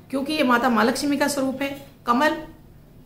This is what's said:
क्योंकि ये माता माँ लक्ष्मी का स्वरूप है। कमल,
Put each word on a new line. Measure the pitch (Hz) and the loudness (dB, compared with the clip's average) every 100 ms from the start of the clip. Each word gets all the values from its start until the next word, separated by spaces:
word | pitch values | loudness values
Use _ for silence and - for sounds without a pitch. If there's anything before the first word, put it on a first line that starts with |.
| - | -8
क्योंकि | 269 269 | -6 -4
ये | 311 | 0
माता | 254 240 262 | 2 4 2
माँ | 226 | 2
लक्ष्मी | 220 254 294 285 | 2 0 -2 0
का | 294 | 0
स्वरूप | 285 262 262 | 0 -2 -2
है। | 277 277 - - - | -6 -8 -16 -14 -2
कमल, | 240 302 311 - - - - - - | 2 2 0 -8 -18 -20 -20 -20 -20